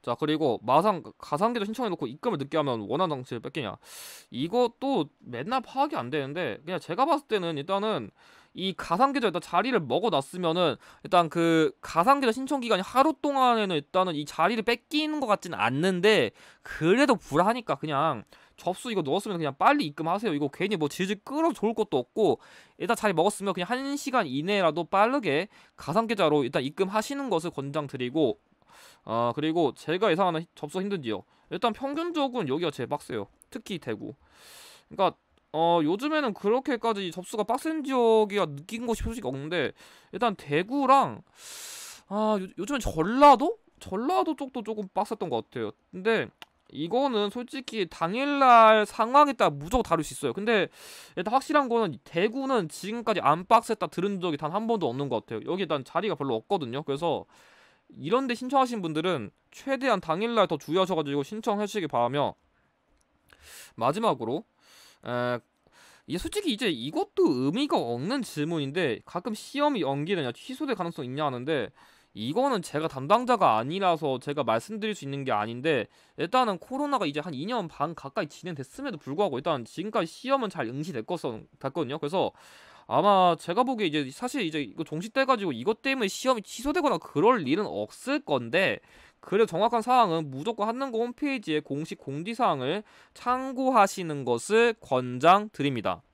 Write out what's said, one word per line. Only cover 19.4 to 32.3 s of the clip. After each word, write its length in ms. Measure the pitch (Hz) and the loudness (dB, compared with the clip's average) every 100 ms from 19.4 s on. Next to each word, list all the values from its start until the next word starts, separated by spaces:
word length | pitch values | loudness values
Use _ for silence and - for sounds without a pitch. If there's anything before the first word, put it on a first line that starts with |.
| 151 135 | -4 2
빨리 280 | 208 285 175 | 4 4 0
입금하세요. 480 | 143 160 190 220 | -4 -2 -2 0
이거 160 | 143 143 | -2 -2
괜히 240 | - 185 202 | -2 -2 0
뭐 140 | 147 | -2
질질 320 | - 185 208 | -2 -4 -4
끌어 300 | - 277 330 | -4 -2 0
좋을 220 | 233 214 220 | 0 -4 -2
것도 220 | 214 131 | -2 -2
없고 420 | 123 - 196 113 - - - _ | -4 0 2 2 -2 -20 -20 _
일단 160 | 180 226 | -2 0
자리 180 | 214 | 2
먹었으면 400 | 165 190 - 202 | 4 2 0 -4
그냥 160 | 180 175 | -4 -2
한 260 | 247 277 285 | -4 -4 -4
시간 300 | 285 254 165 | -2 0 0
이내라도 600 | 135 170 202 170 151 170 | -2 0 2 2 0 -2
빠르게 640 | 196 220 285 196 139 196 - - - | 2 4 2 0 0 -2 -12 -20 -16
가상계좌로 680 | - 175 226 220 165 151 | -2 0 0 2 4 4
일단 200 | 127 156 | 2 -2
입금하시는 680 | 135 156 190 214 220 277 269 | -4 -2 0 0 -4 -6 -2
것을 220 | 170 165 | -2 -2
권장드리고 880 | 147 139 143 143 131 123 147 139 - _ _ _ - - - - | -8 -6 -6 -6 -6 -2 2 2 2 _ _ _ -20 -20 -20 -4
아, 260 | 113 120 117 | 0 0 0
그리고 380 | 151 165 151 - | 0 2 0 0
제가 360 | - 175 208 | -4 0 2
예상하는 340 | 165 190 160 170 - | 4 2 0 -6 -12
접수 260 | 151 185 | -8 -6
힘든 220 | 196 196 | -4 -4
지역 220 | 123 98 - _ _ | -4 -6 -6 _ _
일단 200 | 175 233 | -2 -2
평균적으로는 800 | 220 269 294 349 320 277 | -2 -6 -4 -4 -2 -2